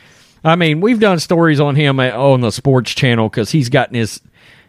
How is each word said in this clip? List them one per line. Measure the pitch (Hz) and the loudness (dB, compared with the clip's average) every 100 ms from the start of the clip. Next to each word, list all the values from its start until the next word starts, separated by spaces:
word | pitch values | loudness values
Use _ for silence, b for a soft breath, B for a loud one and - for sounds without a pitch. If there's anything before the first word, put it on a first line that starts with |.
| b b b b | b b b b
I | 160 170 | 0 2
mean, | 165 151 | 0 0
we've | 202 240 | 0 2
done | 208 175 | 2 0
stories | - 170 165 147 | 0 2 2 2
on | 147 143 | 0 0
him | 147 135 | 0 0
at, | 127 | -2
on | 113 139 131 | 0 2 2
the | 120 | 0
sports | - 139 131 117 | -2 0 0 0
channel | - 135 117 110 | -2 0 0 0
'cause | - 104 | -2 -2
he's | 160 120 | -2 0
gotten | 135 117 123 | 0 -2 -4
his | 110 - - b b b | -6 -8 -20 b b b